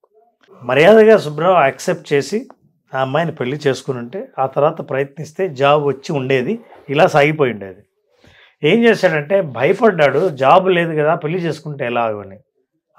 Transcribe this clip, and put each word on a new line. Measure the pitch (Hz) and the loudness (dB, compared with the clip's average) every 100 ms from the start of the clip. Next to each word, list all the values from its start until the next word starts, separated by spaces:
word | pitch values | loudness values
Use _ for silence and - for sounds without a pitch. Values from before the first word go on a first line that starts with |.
| _ _ _ _ _ - | _ _ _ _ _ -14
మర్యాదగా | 123 131 170 220 214 202 | -2 4 6 8 8 4
సుబ్రావ్ | 143 147 175 175 | 2 -2 0 2
యాక్సెప్ట్ | 135 - - 170 - | 2 0 -6 -6 -2
చేసి | 143 135 214 269 _ _ _ _ | -2 -2 -6 -10 _ _ _ _
ఆ | 131 | -6
అమ్మాయిని | 131 147 165 | -2 -2 -4
పెళ్లి | 156 123 143 143 | -6 -6 -4 -2
చేసుకుని | 127 - 123 | -2 -6 -10
ఉంటే, | 120 190 269 - | -10 -12 -10 -6
ఆ | 139 | -4
తర్వాత | 143 151 165 - | 0 0 -2 -6
ప్రయత్నిస్తే | 135 143 - 147 - 190 | -6 -6 -10 -14 -8 -6
జాబ్ | 131 139 151 | 0 2 2
వచ్చి | 143 135 - | 0 -4 -6
ఉండేది, | 143 127 131 131 226 - - - | -6 -2 -2 -2 -6 -10 -18 -4
ఇలా | 139 175 | 0 2
సాగిపోయి | 151 147 156 131 | 4 2 2 -2
ఉండేది. | 104 98 95 _ _ _ _ _ _ _ _ | -4 -12 -18 _ _ _ _ _ _ _ _
ఏం | 147 226 | 0 2
చేశాడంటే, | 233 196 185 156 143 202 | 2 2 2 0 0 -2
భయపడ్డాడు, | 160 117 147 196 226 170 143 135 190 | -2 -2 -2 2 2 2 0 0 -2
జాబ్ | 131 135 180 185 | 0 4 4 4
లేదు | 175 170 156 | 0 -2 -2
కదా, | 147 165 | -2 -2
పెళ్లి | 151 180 | -4 -6
చేసుకుంటే | 165 - 151 139 123 | -6 -8 -10 -8 -6
ఎలా | 120 113 | -2 -4
అని | 104 98 104 _ _ _ _ _ | -6 -12 -20 _ _ _ _ _